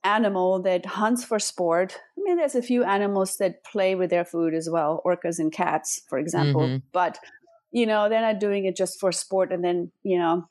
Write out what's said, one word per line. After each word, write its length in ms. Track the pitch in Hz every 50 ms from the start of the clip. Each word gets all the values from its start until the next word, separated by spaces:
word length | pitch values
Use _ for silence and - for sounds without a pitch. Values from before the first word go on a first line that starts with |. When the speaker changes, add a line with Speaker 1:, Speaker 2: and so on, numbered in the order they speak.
| _
Speaker 1:
animal 580 | 190 208 220 226 208 202 185 185 185 190 190 180
that 220 | 190 185 180 180
hunts 400 | 190 - 202 208 220 240 240 240
for 140 | - 233 208
sport. 600 | - - - - 180 170 165 170 185 185 - - - _ _ -
I 20 | 392
mean, 140 | 415 359
there's 200 | 349 320 277 -
a 60 | 254 240
few 200 | - 254 240 247
animals 520 | 185 196 196 208 202 202 196 190 190 - -
that 260 | 202 185 175 - _
play 300 | - - 208 190 190 190
with 160 | 185 185 175
their 140 | 180 175 175
food 280 | 175 - 170 170 165 160
as 140 | 160 160 165
well, 300 | 165 170 151 147 160 165 -
orcas 320 | 180 180 175 - 170 165 165
and 140 | 160 156 156
cats, 500 | - 180 170 147 156 - - - - - _
for 100 | - 131
example. 440 | 131 175 160 - 147 147 139 - 135
Speaker 2:
Mm-hmm. 240 | 131 131 135 135 _ _
Speaker 1:
But, 260 | 180 180 165 - - - - - - _ _ _ _ _ _
you 160 | - 240 240
know, 220 | 214 214 214 208 208
they're 120 | 220 220
not 200 | 226 226 220 196
doing 240 | 208 208 202 202 190
it 100 | 190 185
just 220 | - 190 175 - -
for 140 | - 190 170
sport 400 | - - - 196 190 185 175 180
and 100 | 175 175
then, 280 | 175 175 175 175 170 _ _ _
you 160 | 196 185 175
know 300 | 175 165 165 180 165 _